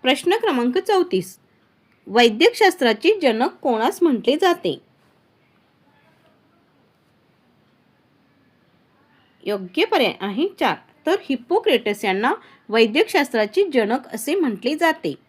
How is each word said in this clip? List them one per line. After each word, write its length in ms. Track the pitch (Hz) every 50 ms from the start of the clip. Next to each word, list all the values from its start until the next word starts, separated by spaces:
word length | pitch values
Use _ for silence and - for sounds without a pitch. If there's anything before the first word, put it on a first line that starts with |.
| _
प्रश्न 320 | 262 262 277 - 349 370
क्रमांक 420 | 466 466 427 294 247 240 247 247 370
चौतीस, 600 | 381 - 427 381 359 359 - 185 - - - _ _ _ _ _ _ _ _ _ _ _ _ _ _
वैद्यकशास्त्राचे 1120 | - 190 233 240 233 214 220 311 466 480 - 440 381 359 - 277 233 220 220 - 330 440 403
जनक 340 | 339 269 220 220 247 330 -
कोणास 480 | - - 196 214 220 220 262 - - 349
म्हटले 340 | 330 269 220 - - 269
जाते? 420 | 311 392 370 339 - - 180 139 - _ _ _ _ _ _ _ _ _ _ _ _ _ _ _ _ _ _ _ _ _ _ _ _ _ _ _ _ _ _ _ _ _ _ _ _ _ _ _ _ _ _ _ _ _ _ _ _ _ _ _ _ _ _ _ _ _ _ _ _ _ _ _ _ _ _ _ _ _ _ _ _ _ _ _ _ _ _ _ _ _ _ _ _ _ _ _ _ _ _ _ _ -
योग्य 400 | - 208 196 190 180 - - 359
पर्याय 300 | 440 466 359 254 190 - -
आहे 280 | - 202 196 208 320 392 - -
चार, 140 | 320 226 202 - - _ _ _ _
तर 100 | 311 359 403 -
हिप्पोक्रेटस 840 | - 269 240 - _ 349 427 - - 285 226 226 214 208 208 -
यांना 300 | 208 190 196 214 254 415 - - - - _ _ -
वैद्यकशास्त्राचे 1040 | 202 226 233 226 208 294 440 - - 339 285 - - 233 214 208 - 359 403 381 269
जनक 340 | 254 214 202 233 269 -
असे 280 | - - 220 - 277 311
म्हटले 420 | 403 339 269 208 190 - 247 302
जाते. 380 | 302 339 320 320 320 - 170 135 - _